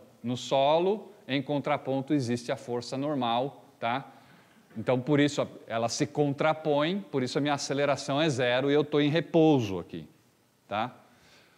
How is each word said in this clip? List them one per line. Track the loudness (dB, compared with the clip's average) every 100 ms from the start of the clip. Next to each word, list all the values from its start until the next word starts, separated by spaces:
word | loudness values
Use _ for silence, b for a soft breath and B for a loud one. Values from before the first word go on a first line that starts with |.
| -16 _
no | -8 -6
solo, | -2 2 4 4 2 -2 -6 B -4
em | -4
contraponto | -2 -4 -2 -2 -2 -4 0
existe | 0 0 -4 -4
a | -8
força | -6 -6 -6 -6
normal, | -4 -2 0 0 -2 -8 -20 _
tá? | -4 -4 -6 B B B B B _ -6
Então, | 0 0
por | 2 4
isso, | 4 2
a, | -4 -6 -6
ela | -2 -2
se | -2 -2
contrapõe, | 0 0 2 0 0 0 0 0 -2 -4
por | -4
isso | -2 -2
a |
minha | 0 -2
aceleração | -2 0 0 0 -2 0
é | 0
zero | 2 2 2 4
e | 2
eu |
tô | 2 2
em | 2
repouso | 0 2 4 6 6 2 -4
aqui, | -8 -12 -14 _ _ _ _ _ _
tá? | -6 -6 -8 b b b b b